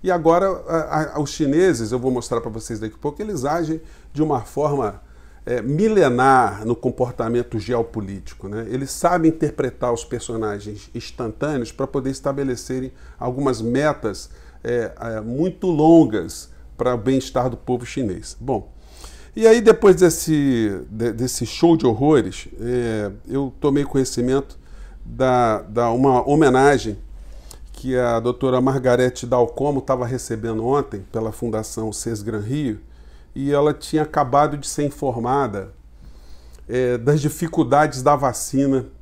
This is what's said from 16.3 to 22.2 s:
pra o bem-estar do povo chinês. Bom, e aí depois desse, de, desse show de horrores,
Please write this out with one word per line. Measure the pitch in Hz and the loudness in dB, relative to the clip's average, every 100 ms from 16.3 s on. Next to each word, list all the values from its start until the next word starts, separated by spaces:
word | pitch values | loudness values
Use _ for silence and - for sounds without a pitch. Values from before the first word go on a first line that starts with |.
| - - - - - | -10 -16 -20 -20 -2
pra | 123 120 | 0 0
o | |
bem-estar | 107 135 - 131 127 | 0 0 0 -2 -2
do | 117 | -4
povo | - 123 120 | -4 -4 -4
chinês. | - 117 90 - - | -4 -4 -4 -10 -12
Bom, | 123 117 - - - - - - - - | -4 -4 -4 -20 -20 -20 -20 -20 -14 4
e | 226 | 6
aí | 233 | 8
depois | 226 196 208 175 | 8 8 8 8
desse, | 180 165 - 151 139 120 107 95 - | 6 4 0 2 4 2 2 -2 -8
de, | 110 117 | -4 -4
desse | 110 123 - 117 | -2 -4 -4 -6
show | - 170 165 | 2 4 6
de | 131 | 4
horrores, | 107 143 151 | 2 4 4